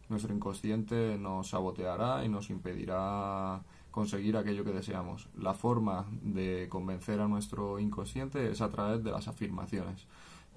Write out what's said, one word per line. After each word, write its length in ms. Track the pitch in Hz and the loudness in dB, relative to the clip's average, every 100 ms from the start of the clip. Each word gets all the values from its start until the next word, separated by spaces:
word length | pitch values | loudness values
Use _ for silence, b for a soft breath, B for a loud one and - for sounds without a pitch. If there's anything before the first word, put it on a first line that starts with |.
| - | -4
nuestro 260 | 110 107 | -2 0
inconsciente 800 | 104 98 95 104 110 107 117 113 101 | 0 0 0 2 2 2 2 2 2
nos 340 | 98 95 92 | 0 -2 0
saboteará 720 | 95 92 87 92 87 120 135 | 0 0 0 0 2 2 2
y 40 | 120 | 2
nos 220 | 101 104 | 0 -2
impedirá 1120 | 95 92 95 - 92 95 101 98 98 95 92 B B B | -4 -4 -4 0 0 2 0 0 0 -2 -2 B B B
conseguir 440 | - 101 98 104 110 | 0 0 2 4 4
aquello 280 | 104 101 | 2 2
que 80 | 104 | 0
deseamos. 560 | 95 95 92 90 98 - - | 0 -2 -2 -4 -6 -10 -4
La 160 | 98 | -2
forma 500 | 95 117 120 107 90 101 107 | 2 4 4 4 0 -2 -4
de 460 | 107 95 92 92 90 | -2 0 2 0 -2
convencer 520 | 95 92 92 - 104 | -2 -2 -2 0 2
a 80 | 104 | 4
nuestro 500 | 104 104 104 101 101 | 2 0 -2 0 2
inconsciente 720 | 104 101 98 131 135 143 117 | 0 0 -2 -2 -2 0 0
es 100 | - | 2
a 100 | 107 | 0
través 340 | - 104 113 | 2 2 2
de 80 | 110 | 0
las 160 | 104 101 | -2 -4
afirmaciones. 800 | 113 101 92 92 98 90 92 - B B B B | -4 -2 -2 -2 -2 -2 -6 -12 B B B B